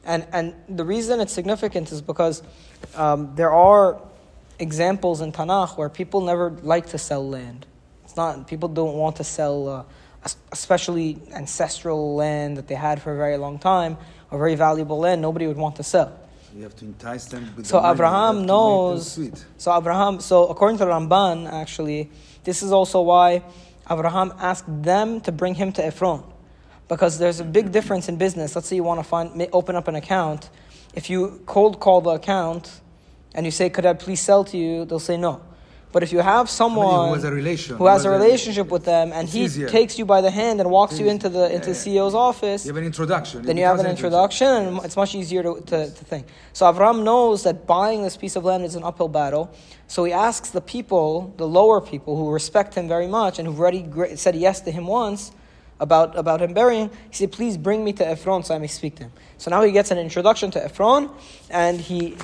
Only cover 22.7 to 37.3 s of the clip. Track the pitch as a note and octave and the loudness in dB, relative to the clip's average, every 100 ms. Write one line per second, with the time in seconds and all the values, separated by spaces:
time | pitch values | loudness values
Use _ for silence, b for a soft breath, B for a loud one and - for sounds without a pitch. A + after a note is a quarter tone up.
22.7 | G3 F#3 F#3 F3 F3 F3+ F3 - B B | 2 4 2 4 6 6 4 -4 B B
23.7 | B - E3 E3 F3+ F#3+ F#3 F#3 F#3 - | B -6 -2 -2 -2 -4 -4 -4 -4 -8
24.7 | D3+ D3+ F#3+ A3 A3+ A3 D#3+ F3+ F3+ G3 | -6 0 0 0 -4 -6 -4 -4 -2 -4
25.7 | F#3+ D#3+ D3+ F#3 D3 - - b b b | -4 -6 -2 -2 -2 -8 -20 b b b
26.7 | b _ E3+ F3+ D#3 F3 E3+ E3+ E3+ G3 | b _ 0 0 2 -2 -2 0 0 2
27.7 | G3 G#3+ F#3+ E3+ E3+ F#3+ F3+ D3+ F3 - | -2 0 -4 -4 -2 -2 -2 -6 -8 -6
28.7 | F#3 E3+ E3+ D#3+ E3+ E3+ E3 F3+ F#3 F3 | -4 -2 -4 -2 -4 -4 -6 -2 0 0
29.7 | F3+ E3+ D#3 C#3+ F#3+ D#3+ D3+ - b b | -4 -4 -8 -4 -2 -2 -6 -12 b b
30.7 | b b - - F#3 F#3+ F#3+ - G3+ G#3+ | b b -14 -6 -4 -4 -6 -2 4 4
31.7 | G3+ - F3+ E3+ D#3+ - F#3+ E3 E3+ - | 4 4 4 4 -2 -2 -2 -2 -6 -12
32.7 | - - b b b b - E3 D#3 F#3 | -20 -20 b b b b -6 -6 0 0
33.7 | F3+ F3+ E3+ - F#3+ - G3+ G3 F3+ E3 | 2 2 0 -4 -6 4 4 4 -4 -4
34.7 | E3 E3 E3 D#3 E3+ F3 C3+ - b b | -4 -6 -6 -4 -2 -2 -4 -12 b b
35.7 | b b F3+ F3 E3+ F3+ A3 A#3+ - A#3 | b b -2 0 0 4 4 2 2 0
36.7 | A3+ G3+ F3+ E3+ D3+ C#3+ | 4 4 4 2 0 -2